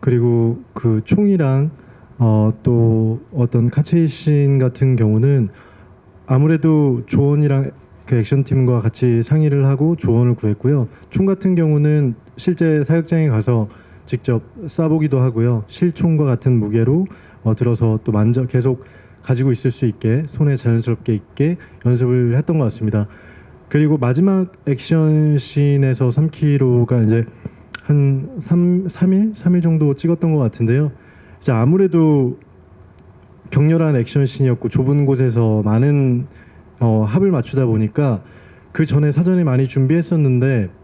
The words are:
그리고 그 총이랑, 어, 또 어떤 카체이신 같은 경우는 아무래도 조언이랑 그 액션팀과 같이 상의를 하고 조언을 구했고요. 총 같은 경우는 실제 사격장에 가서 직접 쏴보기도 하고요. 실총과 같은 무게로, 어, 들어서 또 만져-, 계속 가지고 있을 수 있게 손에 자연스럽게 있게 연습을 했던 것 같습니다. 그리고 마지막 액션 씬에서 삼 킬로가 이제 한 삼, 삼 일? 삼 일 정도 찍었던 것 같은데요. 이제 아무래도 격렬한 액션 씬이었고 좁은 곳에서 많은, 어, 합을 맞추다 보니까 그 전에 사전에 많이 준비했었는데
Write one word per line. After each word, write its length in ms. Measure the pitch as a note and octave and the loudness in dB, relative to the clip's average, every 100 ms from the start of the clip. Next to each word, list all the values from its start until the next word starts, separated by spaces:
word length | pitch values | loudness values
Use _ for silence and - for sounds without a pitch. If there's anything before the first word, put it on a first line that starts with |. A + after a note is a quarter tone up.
그리고 580 | - B2 A#2+ A#2 A#2 A#2 - | 0 0 2 2 0 -2 -10
그 260 | - A#2 A2 | -6 -2 -2
총이랑, 680 | - F#3+ G#3 F#3+ C#3+ C3+ D3+ - - - - - | 0 0 2 0 0 0 -2 -6 -20 -20 -20 -2
어, 340 | A#2 G#2+ G#2+ A2 | 0 2 0 0
또 580 | - A#2+ A2+ A2 A2 A2+ - | 0 2 2 2 -2 -4 -8
어떤 380 | D3+ A#2+ A#2+ A#2+ | -4 -2 0 0
카체이신 880 | - D3 E3+ E3 - - D3 C#3 C#3 | -2 -2 0 0 -2 -2 0 2 2
같은 380 | B2+ B2 C3+ B2 | 0 0 0 2
경우는 520 | A2 A2 C3 C#3 G#2+ - - - - - - - - | 2 2 2 0 -2 -6 -20 -20 -20 -20 -20 -20 -2
아무래도 760 | B2+ D3+ D#3+ D#3+ D#3 C#3+ A#2+ A2+ | 0 2 2 2 2 2 0 -2
조언이랑 640 | - C#3+ D3 D3 C3+ C3+ - - - - | 0 2 2 2 0 -2 -8 -20 -20 -2
그 100 | B2 | -2
액션팀과 640 | G#2 C#3 C3+ C3+ B2+ A#2+ | 0 0 0 0 2 0
같이 420 | G#2+ - B2 A#2 | -2 -2 0 0
상의를 440 | A2+ D3+ D3+ C#3+ C3+ | 0 0 2 2 0
하고 300 | C3+ D#3 E3+ | 2 0 0
조언을 380 | - A#2 B2 | 0 2 2
구했고요. 540 | A#2 G#2+ G#2 B2 C#3+ A2+ - - | 0 -2 -2 0 0 -2 -8 -10
총 160 | - G3 | -2 0
같은 280 | F#3+ F#3+ | 0 0
경우는 600 | F3+ D#3+ D3 D3 D3+ C3+ A2 - - | 0 2 2 2 2 0 -4 -14 -6
실제 460 | - F3 E3 D3+ | -4 0 2 0
사격장에 460 | C#3 E3 E3 E3 D#3 | 0 -2 0 0 0
가서 400 | A2 A2 A#2 G#2 - - - - | 0 0 0 -2 -8 -20 -20 -10
직접 360 | A#2+ - A#2 - - E3+ | -6 -2 -4 -4 -16 -10
쏴보기도 520 | - D#3+ D#3 D3+ C3 | -4 -2 0 0 0
하고요. 460 | B2+ A2+ A#2 A#2 G#2 | -2 0 -2 -2 -6
실총과 560 | - F3 - F3 D#3 | -4 -4 0 -2 0
같은 340 | D3 A#2+ C3 B2 | 0 0 0 0
무게로, 480 | G#2 A2+ A2+ D#3 F#3+ - - - | 0 0 2 0 -2 -8 -20 -8
어, 100 | A2+ | -4
들어서 440 | A2 B2 A#2 A2+ G#2+ | -2 -2 0 0 -2
또 80 | - | -2
만져-, 340 | G#2 A2 A#2+ B2 | 0 0 0 0
계속 380 | B2+ B2 B2 - - - - | 0 0 -4 -10 -20 -20 -20
가지고 300 | - B2 C3+ | -6 -2 0
있을 180 | A#2+ C3+ | 0 -2
수 160 | - B2 | -2 -4
있게 380 | - A2+ B2 D#3 | -2 -2 -2 -4
손에 300 | - D3 C3+ | -2 -2 0
자연스럽게 580 | A#2+ A#2 A2+ A2+ - | 0 0 -2 -4 -2
있게 420 | G#2+ - - D3 F3 - - B2 | -4 -6 -4 -2 -2 -10 -6 -2
연습을 500 | A#2+ B2 B2 A#2+ B2 | 0 2 0 0 0
했던 220 | D3 D#3+ | 0 0
것 60 | |
같습니다. 420 | A#2+ - A2 G#2+ G#2 - - - - - - | -2 -2 -2 -2 -4 -10 -20 -20 -20 -20 -4
그리고 260 | D3 D3+ D3 | 0 2 0
마지막 560 | B2 B2+ F#3+ F#3+ F3+ - - | 0 2 2 0 -2 -6 -6
액션 720 | C3 - E3 D#3 D#3 D3+ D3 | -6 0 0 2 2 2 0
씬에서 720 | - D3 C#3+ C#3+ C3+ B2+ B2+ | -2 -2 0 2 0 0 0
삼 180 | A#2+ D#3 | 0 -2
킬로가 680 | - D3+ C#3+ C3 B2 A#2 B2 | -2 0 2 2 2 2 2
이제 220 | A2 A2+ A#2 - - - - - | 2 2 -2 -10 -20 -20 -20 -20
한 480 | - D3 C#3 C3+ D3 B3+ | -2 0 2 0 -6 -12
삼, 480 | C3 E3+ F3 F3+ F#3+ | -2 0 2 0 -2
삼 240 | - F#3 | -2 0
일? 180 | F#3+ A3 | 2 0
삼 200 | G#3 F3 | -2 0
일 80 | F3+ | 0
정도 320 | E3+ D#3+ D3+ | 2 2 0
찍었던 380 | C#3 E3+ E3+ E3 | 0 -2 -2 0
것 40 | D#3 | 0
같은데요. 540 | A#2+ - A2+ B2+ D3+ - - - - - | -2 -2 0 0 -2 -6 -20 -20 -20 -8
이제 140 | - | -2
아무래도 840 | A#2 B2 F#3 F#3+ E3 D#3+ D3 B2+ C3 - - - - - - - - - - - | 0 2 2 2 2 2 2 0 -6 -18 -20 -20 -20 -20 -20 -20 -20 -20 -20 -6
격렬한 460 | - D3+ E3 D#3+ C#3 | 0 2 2 2 0
액션 300 | A#2 D3 C3+ | 0 -2 -2
씬이었고 420 | - C3+ A#2+ A2+ | 0 0 0 -2
좁은 380 | - C3 C#3+ C#3 | -2 0 0 0
곳에서 560 | C3 C3 A2+ A2+ G#2+ | 0 0 0 0 0
많은, 640 | G#2+ A2 C#3 D3 C3 A#2+ C3+ - - - - - | 0 2 2 2 0 -2 -4 -14 -20 -20 -20 -4
어, 240 | A#2 A2 G#2+ | 0 0 0
합을 240 | C3 G3 | 0 0
맞추다 360 | D#3+ - C3+ B2+ | 0 -2 -2 0
보니까 560 | A2+ A2 - C#3+ G#2 - - - - - | 0 -2 -2 -2 -2 -6 -20 -20 -20 -14
그 120 | - D#3+ | -4 0
전에 260 | D3 D3 | 2 0
사전에 320 | C#3 F3 F#3 | 0 0 0
많이 220 | D#3+ B2+ C3 | 2 0 0
준비했었는데 1000 | C#3 C3 D#3+ E3 E3 C#3+ B2+ C3 B2+ F#2+ - | 0 0 0 0 0 2 2 0 0 -4 -8